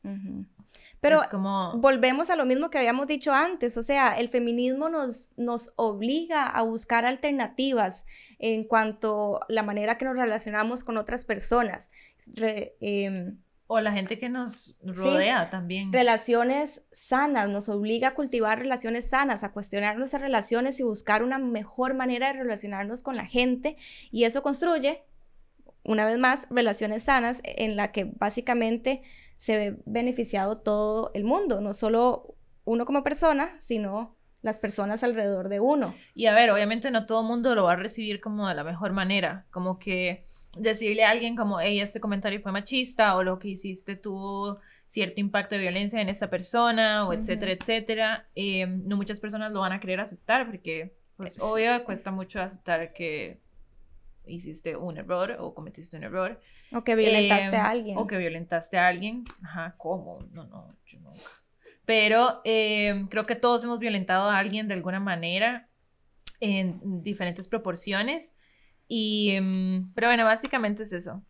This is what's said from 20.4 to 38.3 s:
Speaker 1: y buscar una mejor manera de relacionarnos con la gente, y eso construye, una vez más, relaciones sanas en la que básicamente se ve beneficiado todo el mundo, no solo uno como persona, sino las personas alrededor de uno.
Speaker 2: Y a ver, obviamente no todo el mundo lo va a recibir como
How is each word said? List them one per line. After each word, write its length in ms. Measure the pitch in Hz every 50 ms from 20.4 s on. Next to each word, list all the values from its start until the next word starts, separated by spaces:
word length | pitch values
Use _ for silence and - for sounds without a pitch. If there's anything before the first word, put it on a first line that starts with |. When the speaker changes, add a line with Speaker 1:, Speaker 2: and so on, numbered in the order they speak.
| 202 - 233 240 247 269 262 -
Speaker 1:
y 20 |
buscar 400 | 202 220 208 208 - - 208 214
una 160 | 233 254 269 269
mejor 560 | 269 247 233 214 208 - - - 254 262 269
manera 380 | 262 262 254 247 240 262 269
de 80 | 277 269
relacionarnos 640 | 254 240 214 202 - 202 202 190 202 202 233 247
con 120 | - 269 262
la 100 | 226 -
gente, 500 | - - 240 247 254 254 254 262 294 302 - - - - - - -
y 140 | - 220 233
eso 180 | 233 233 277
construye, 640 | 285 294 277 - 339 349 339 311 254 277 320 - - _ - - - _ - - - _ _ _ - - _ _ _
una 220 | - 220 214 214
vez 120 | 220 233 247
más, 300 | 254 254 262 262 - -
relaciones 540 | 240 247 240 220 208 - 214 208 214 226 -
sanas 360 | - 269 254 233 233 247 247 -
en 320 | - - - 220 220 208
la 160 | 202 202 196
que 120 | - 214 190
básicamente 1000 | 214 - - 202 208 214 247 240 - 240 240 226 220 233 233 233 262 269 262 - - - - - - -
se 200 | - - - 220 214
ve 180 | 208 202 208 - -
beneficiado 720 | - 214 233 233 247 254 254 233 226 - 196 190 202 220 -
todo 520 | - 214 208 208 214 214 214 220 226 - -
el 100 | 202 202
mundo, 360 | 226 285 381 415 320 226 196
no 120 | 208 208
solo 640 | 196 - 233 214 226 240 240 254 247 - - - - - - _ - _ _
uno 200 | - 226 233 240
como 180 | - 277 285
persona, 540 | 269 285 294 294 339 320 302 277 302 349 359 -
sino 580 | - - 240 220 208 196 196 214 226 226 - _ _ _ _ _
las 180 | - 226 214 220
personas 420 | - 208 202 - 196 202 214 220
alrededor 460 | 247 240 233 220 208 202 202 185 185 190
de 100 | 202 202
uno. 340 | 220 262 302 294 233 175 - - - _ _
Speaker 2:
Y 120 | - 226
a 80 | 220 208
ver, 180 | 220 240 226
obviamente 400 | 202 208 208 208 226 233 220 269
no 140 | 240 226 214
todo 160 | 220 220 226
el 40 | 226
mundo 300 | 226 240 240 233 262 240
lo 80 | 214 185
va 80 | 170
a 40 | 175
recibir 440 | 175 190 220 - 240 220 214 202 196
como 260 | - 220